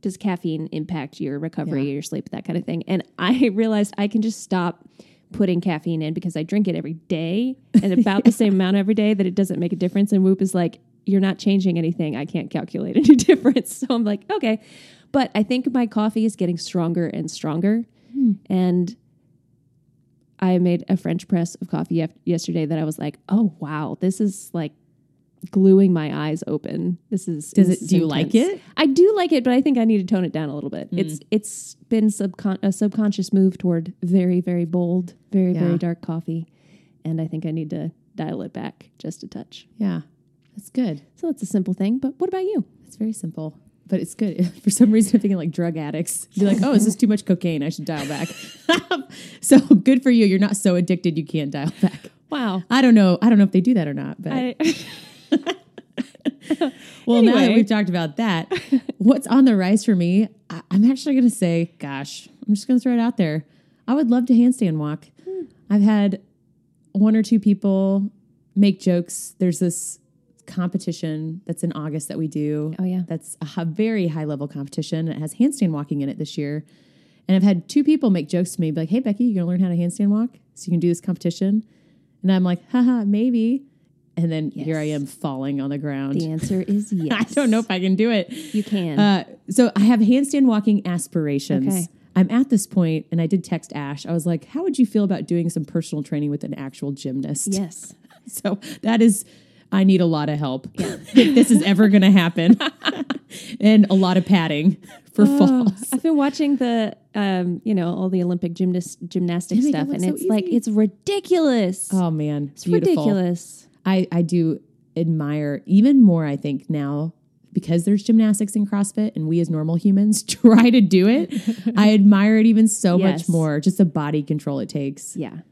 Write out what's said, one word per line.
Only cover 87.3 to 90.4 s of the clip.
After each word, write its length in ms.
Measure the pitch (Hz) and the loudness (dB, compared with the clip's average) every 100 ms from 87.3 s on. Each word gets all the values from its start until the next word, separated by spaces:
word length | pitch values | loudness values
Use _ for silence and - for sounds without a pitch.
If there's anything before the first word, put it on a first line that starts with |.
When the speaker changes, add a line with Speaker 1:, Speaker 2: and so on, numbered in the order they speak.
Speaker 2:
don't 160 | - 269 | -2 0
know 80 | 220 | 0
if 100 | 226 | 0
I 100 | 277 | -2
can 160 | 190 190 | 0 2
do 160 | 226 | 2
it. 180 | 220 175 | 0 -2
Speaker 1:
You 320 | - - 214 | -10 -6 -6
can. 360 | 202 202 175 147 | -2 -4 -2 2
Speaker 2:
Uh, 240 | 208 190 - - - | 2 2 -2 -18 -4
so 220 | 190 240 - | 2 2 4
I 60 | |
have 180 | 208 240 | 4 4
handstand 440 | 214 247 277 294 | 4 4 2 2